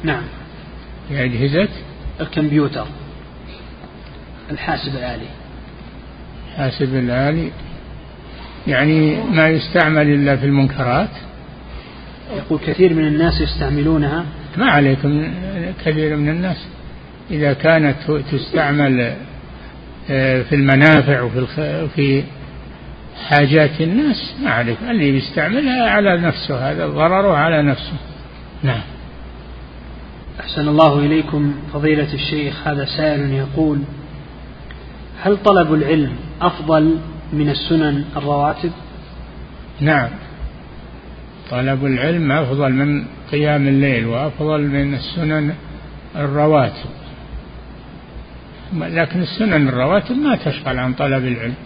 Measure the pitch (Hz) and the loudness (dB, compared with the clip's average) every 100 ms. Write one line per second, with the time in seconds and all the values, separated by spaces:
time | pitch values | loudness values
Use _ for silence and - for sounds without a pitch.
0 | 160 349 - - - - - - - - | -2 -2 -6 -12 -16 -16 -16 -16 -16 -16
1 | - 139 127 120 139 151 202 - - - | -6 -2 0 2 2 4 0 -2 -14 -12
2 | - - 139 - 151 147 143 131 107 - | -12 -8 -4 0 2 4 2 0 -8 -12
3 | - - - - - - - - - - | -14 -16 -18 -18 -18 -16 -16 -18 -18 -18
4 | - - - - - - - 139 139 135 | -18 -18 -16 -18 -10 -8 -4 -4 -4 -6
5 | 123 117 113 - - - - - - - | -6 -8 -12 -16 -16 -16 -16 -16 -18 -18
6 | - - - - - - 135 - 135 131 | -18 -18 -18 -16 -14 -4 -4 0 0 0
7 | 123 123 139 160 165 - - - - - | 0 2 2 0 -2 -6 -14 -14 -14 -16
8 | - - - - - - - 131 147 156 | -16 -18 -18 -16 -16 -8 0 2 4 6
9 | 156 156 - 165 160 160 - 175 156 156 | 4 2 2 4 4 4 2 2 4 4
10 | 151 143 143 135 139 139 135 - 123 131 | 4 4 4 2 4 4 4 2 0 0
11 | 208 - - - - - - - - - | 0 -6 -16 -16 -18 -18 -16 -16 -16 -18
12 | - - - 208 - 151 - 160 185 160 | -18 -18 -10 -8 -2 -2 -2 4 4 6
13 | 151 151 165 156 151 - 139 147 151 160 | 2 4 4 2 0 -2 0 2 4 4
14 | 143 160 165 - - - 254 151 139 135 | 2 0 -4 -10 -10 0 4 6 4 4
15 | 143 147 160 180 185 196 170 180 165 156 | 2 0 0 -6 -6 -6 -6 -4 -2 0
16 | 156 151 147 165 185 - - - - - | 0 2 0 0 -2 -4 -8 -16 -16 -16
17 | - - - 156 143 135 160 160 151 139 | -18 -18 -6 0 2 4 4 6 4 0
18 | - 151 135 139 - - 147 147 143 127 | -2 -2 0 -4 0 0 2 4 4 4
19 | 120 151 247 - - - - - - - | 2 -4 -12 -16 -16 -16 -16 -18 -18 -16
20 | - 135 131 131 120 147 139 135 151 156 | -2 2 4 2 2 4 6 8 8 8
21 | 131 135 123 113 123 - 151 156 160 - | 6 2 2 -2 -2 -2 -2 -2 -2 0
22 | 139 135 - - - - - - - - | 2 2 0 -10 -16 -16 -16 -16 -16 -16
23 | - - - 147 143 156 151 156 160 214 | -16 -14 2 4 6 6 6 2 2 4
24 | 302 233 - - 269 117 120 - 233 233 | 2 0 -4 -4 0 0 0 -2 -2 2
25 | 143 135 - - 156 233 285 254 233 208 | 4 2 0 -2 0 0 0 2 2 4
26 | 202 175 170 - - 135 131 151 160 147 | 4 4 2 -2 -4 -2 -2 -2 -2 2
27 | 165 190 196 151 160 160 147 135 - - | 4 4 4 4 4 4 2 0 -4 -10
28 | - - - - - - 139 113 - - | -10 -16 -16 -18 -18 -4 -2 -2 -6 -14
29 | - - - - - - - - - - | -16 -16 -16 -16 -16 -16 -16 -16 -16 -16
30 | - - - - - - 151 151 156 143 | -16 -16 -16 -12 -8 -2 2 6 8 6
31 | 147 156 147 151 147 139 - 147 151 151 | 4 2 2 0 0 -2 -6 0 2 2
32 | 143 139 - 151 143 - 156 147 135 - | 2 -2 -4 -2 -4 -4 -4 -2 -4 0
33 | 156 147 139 135 135 151 156 139 139 - | 0 2 0 -2 -2 0 2 2 -4 -10
34 | - - - - - - - - - - | -14 -16 -16 -16 -16 -16 -16 -16 -16 -16
35 | - - 196 202 202 190 160 156 151 160 | -16 -4 0 2 6 6 6 4 4 4
36 | 139 120 - - 175 - 151 156 156 160 | 2 -2 -10 -2 -2 -2 2 4 6 2
37 | - - - 151 147 139 - 165 151 143 | -2 -12 -6 0 0 0 0 2 2 0
38 | 147 147 143 143 147 151 175 170 - - | -4 -6 -2 2 2 0 -4 -6 -14 -16
39 | - - - - - - - - 147 147 | -16 -16 -16 -16 -16 -16 -16 -2 2 4
40 | 120 - - - - - - - - - | 2 -6 -14 -10 -12 -12 -18 -18 -18 -18
41 | - - - - - 123 131 135 139 127 | -18 -18 -18 -18 -6 -2 0 0 0 2
42 | 143 175 151 143 131 135 139 127 143 143 | 2 2 2 2 2 2 2 2 2 0
43 | - - - 147 151 147 139 139 139 120 | -2 -12 -4 0 2 4 4 4 4 2
44 | 113 117 147 - 151 151 147 139 143 139 | 0 -2 -2 -2 -2 0 0 0 0 -2
45 | - 175 156 156 147 165 - - - - | -6 -4 0 0 0 -2 -10 -14 -14 -16
46 | - 160 147 143 151 151 120 - - - | -12 -4 -2 2 6 6 4 -2 -12 -12
47 | - - - - - - - - - - | -16 -16 -14 -14 -14 -18 -18 -18 -18 -18
48 | - - - - - - - 180 165 165 | -18 -18 -16 -18 -18 -18 -8 -6 -2 0
49 | 160 175 175 - 214 165 139 123 131 196 | 0 0 -2 0 2 4 4 4 4 2
50 | - 247 302 220 160 139 131 127 127 127 | 2 0 2 2 0 -4 -4 -2 -2 0
51 | 139 135 127 117 113 147 | 2 2 0 -2 -4 -8